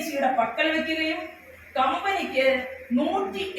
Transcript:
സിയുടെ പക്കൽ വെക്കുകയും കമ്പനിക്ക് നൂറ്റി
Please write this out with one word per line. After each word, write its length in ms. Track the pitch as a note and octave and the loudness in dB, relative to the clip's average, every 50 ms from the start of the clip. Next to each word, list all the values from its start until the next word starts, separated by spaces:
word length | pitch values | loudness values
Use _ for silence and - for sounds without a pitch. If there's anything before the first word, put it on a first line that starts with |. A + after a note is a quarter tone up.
| B3 | -2
സിയുടെ 240 | - D4 C4+ C4+ C4 - A#3 | -2 -2 0 0 2 2 2
പക്കൽ 280 | - - - D4+ D#4 D#4 D#4 | 0 0 0 0 0 2 2
വെക്കുകയും 460 | D#4 D#4+ D#4+ D#4+ D#4+ D#4+ D#4+ D#4+ - - - - - - - - - - - - | 0 0 -2 -2 -2 -2 -2 -2 -4 -6 -10 -14 -18 -20 -20 -20 -20 -14 -4 0
കമ്പനിക്ക് 680 | C4 C4 C4+ E4 F4 G4 G4 F#4+ F4 D4+ - - C4 C4+ C4+ C4 B3+ - - - - - - A#3+ | 0 2 2 2 0 0 0 0 0 -2 0 2 4 4 4 4 2 0 -6 -10 -12 -4 0 2
നൂറ്റി 460 | C4+ D#4 F4 F#4+ G4+ F#4+ - - F#4+ F#4+ F#4+ - | 2 2 2 0 0 -2 -2 -4 -4 -6 -4 -2